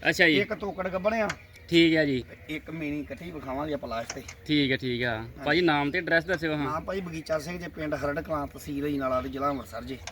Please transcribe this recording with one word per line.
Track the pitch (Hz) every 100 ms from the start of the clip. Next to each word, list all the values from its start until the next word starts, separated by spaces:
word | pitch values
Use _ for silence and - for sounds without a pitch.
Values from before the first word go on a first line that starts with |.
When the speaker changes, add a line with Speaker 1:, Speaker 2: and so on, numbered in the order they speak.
| -
Speaker 1:
ਅੱਛਾ | 170 175
ਜੀ। | 151
Speaker 2:
ਇੱਕ | 202
ਤੋਕੜ | 214 202 185 190
ਗੱਭਣ | 180 196
ਆ। | 226 208 - - - -
Speaker 1:
ਠੀਕ | 165 165 160
ਆ |
ਜੀ। | 147 131 117
Speaker 2:
ਤੇ | - -
ਇੱਕ | 156 -
ਮੀਣੀ | 165 147 147
ਇਕੱਠੀ | 139 135 175
ਵਿਖਾਵਾਂਗੇ | 156 131 131 151
ਆਪਾਂ | 143 -
ਲਾਸਟ | 113 120
ਤੇ। | 139 120 - -
Speaker 1:
ਠੀਕ | 151 139
ਆ, | 131
ਠੀਕ | 127 120
ਆ। | 123 110
Speaker 2:
ਹਾਂਜੀ। | 113 -
Speaker 1:
ਭਾਜੀ, | 139 160
ਨਾਮ | 175 147 143
ਤੇ | 175
ਐਡਰੈਸ | 160 165
ਦੱਸਿਓ | 165 175 160
ਹਾਂ। | 151
Speaker 2:
ਨਾਮ | 143 156
ਭਾਈ | 170 190
ਬਗੀਚਾ | 175 160 151 156
ਸਿੰਘ | 147 175
ਜੀ, | 170
ਪਿੰਡ | 160 151
ਹਰੜ | 147 143 147
ਕਲਾਂ, | 160 151 139
ਤਹਿਸੀਲ | 143 - 143 147
ਅਜਨਾਲਾ | 143 131 127
ਤੇ | 131
ਜ਼ਿਲ੍ਹਾ | 131 143
ਅੰਮ੍ਰਿਤਸਰ | 139 107 113
ਜੀ। | 123 131 -